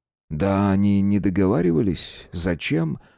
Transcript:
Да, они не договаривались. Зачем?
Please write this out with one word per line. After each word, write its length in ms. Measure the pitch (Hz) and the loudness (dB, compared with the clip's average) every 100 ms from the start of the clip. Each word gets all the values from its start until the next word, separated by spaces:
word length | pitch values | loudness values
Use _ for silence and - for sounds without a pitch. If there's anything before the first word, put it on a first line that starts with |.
| _ _ - | _ _ -12
Да, 440 | 76 98 98 101 | -4 0 2 2
они 280 | 95 101 101 | 2 2 2
не 200 | 98 104 | 2 0
договаривались. 1080 | 98 92 95 139 175 156 101 73 - - - | 0 2 2 2 2 0 0 -4 -8 -16 -12
Зачем? 640 | 90 90 82 - 151 160 - - | -6 -4 -4 -2 -2 -2 -6 -12